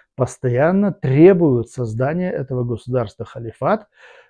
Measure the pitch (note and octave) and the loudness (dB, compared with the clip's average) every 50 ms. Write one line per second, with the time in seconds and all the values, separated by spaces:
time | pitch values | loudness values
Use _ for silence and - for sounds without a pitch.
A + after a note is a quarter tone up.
0 | _ _ _ - B2 - - - - B2+ A#2+ B2 D3 E3 F#3 G3 G#3 G3 - - | _ _ _ -4 -4 -4 -4 -6 -4 -2 0 2 2 2 2 2 0 0 -2 -4
1 | - C3 C3 C#3+ E3 F#3+ G3 F3 E3+ D3 B2+ A#2 A2+ - - C3 B2 A2 G#2+ A2+ | -2 0 4 6 8 8 8 6 4 2 2 0 -2 -4 -8 -8 -8 -6 -4 -4
2 | B2+ C#3+ D#3+ F3+ F3+ F3+ F3 - C3+ - B2+ B2 B2 A#2+ A#2 G#2+ - A#2+ B2+ B2+ | -4 -4 -4 -4 -4 -4 -6 -6 -8 -6 -6 -6 -4 -6 -6 -8 -8 -4 -4 -4
3 | A#2 G#2+ - - A2+ - - A#2+ A#2 A2+ - - C3 D#3+ G#3 G#3+ - _ _ _ | -4 -6 -10 -16 -16 -16 -14 -14 -14 -14 -10 -6 -4 -2 -2 -4 -6 _ _ _
4 | - - - - - | -20 -20 -20 -20 -20